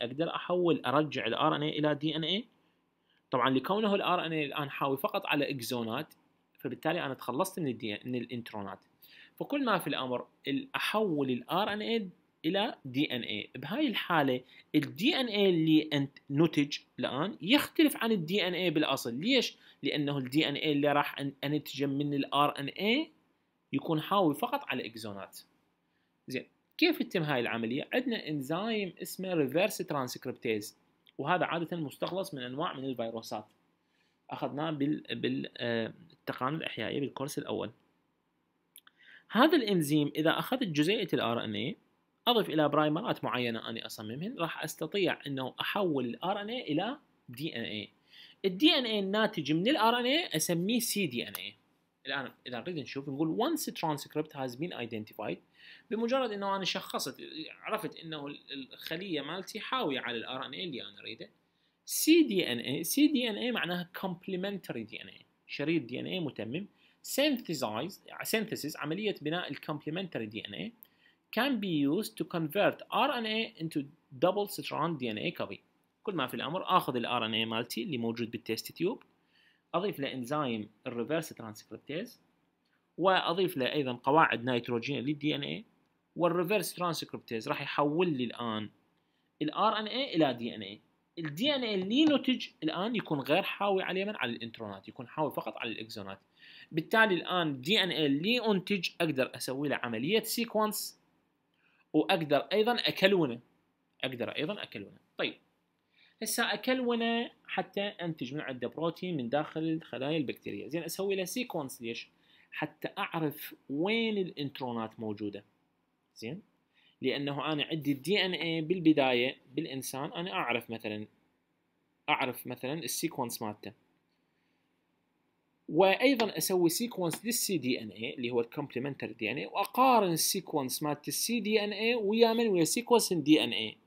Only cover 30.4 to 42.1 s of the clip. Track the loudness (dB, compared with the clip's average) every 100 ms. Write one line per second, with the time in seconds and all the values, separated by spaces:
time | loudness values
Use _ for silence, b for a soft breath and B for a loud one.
30.4 | 0 0 -2 -14 _ _ _ -8 0 2
31.4 | 2 0 -2 -4 -6 -4 -4 -4 -6 -6
32.4 | -8 -4 -4 -4 -6 -4 -4 -6 -6 -8
33.4 | -10 _ _ _ _ _ _ _ -12 -6
34.4 | -6 -4 -4 0 0 0 -4 -4 -2 -2
35.4 | -6 -6 -2 0 -2 -6 -20 -18 -10 -4
36.4 | -2 -2 -4 -4 -4 -2 -4 -4 -6 -6
37.4 | -4 -4 -4 -10 _ _ _ _ _ _
38.4 | _ _ _ -20 -20 B B B B 6
39.4 | 8 6 4 4 4 4 4 2 2 2
40.4 | 0 -2 0 2 4 2 2 0 2 0
41.4 | -2 -4 -4 -6 _ _ _